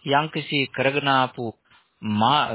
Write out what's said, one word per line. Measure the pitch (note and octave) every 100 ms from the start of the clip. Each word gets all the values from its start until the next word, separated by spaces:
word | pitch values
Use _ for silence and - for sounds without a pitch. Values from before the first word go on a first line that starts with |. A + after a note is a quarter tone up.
යම්කිසි | D3 C#3 D#3 E3 C#3+ D3 C3
කරගෙන | - C3 C#3+ C#3
ආපු | C3+ B2+ - A#2 - _ _ _ _
මා-, | G#2+ G#2+ A2+ D3 B2